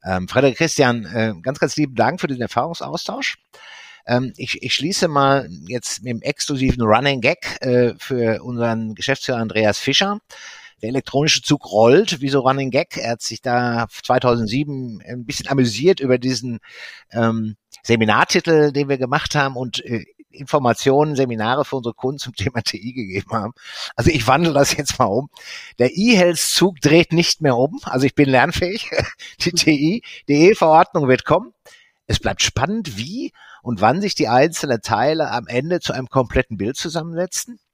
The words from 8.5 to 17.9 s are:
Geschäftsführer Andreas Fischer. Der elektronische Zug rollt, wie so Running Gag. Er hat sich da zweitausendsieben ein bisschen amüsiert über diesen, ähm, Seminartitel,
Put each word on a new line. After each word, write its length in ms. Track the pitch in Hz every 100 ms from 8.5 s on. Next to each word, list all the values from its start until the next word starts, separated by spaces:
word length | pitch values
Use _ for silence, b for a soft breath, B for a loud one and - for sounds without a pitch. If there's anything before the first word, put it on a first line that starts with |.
| 120 117 113 110 107
Geschäftsführer 440 | - 135 - 120
Andreas 380 | 113 110 107 101
Fischer. 420 | - 139 196 208 _ B B B B B
Der 80 | 110
elektronische 540 | 131 - 135 151 -
Zug 220 | - 147 -
rollt, 560 | 104 113 151 214 156
wie 80 | 139
so 100 | 139
Running 320 | 127 135 135
Gag. 260 | 123 175 -
Er 140 | 113
hat 100 | 120
sich 200 | - 113
da 460 | 127 120 123 117 117 -
zweitausendsieben 1000 | - 127 123 120 110 123 147 139 127 104 -
ein 200 | 123 113
bisschen 240 | - -
amüsiert 500 | 139 123 107 160 190
über 180 | 135 127
diesen, 420 | 127 123 123 110 B B B B _
ähm, 460 | 113 113 113 110 104 _ -
Seminartitel, 880 | -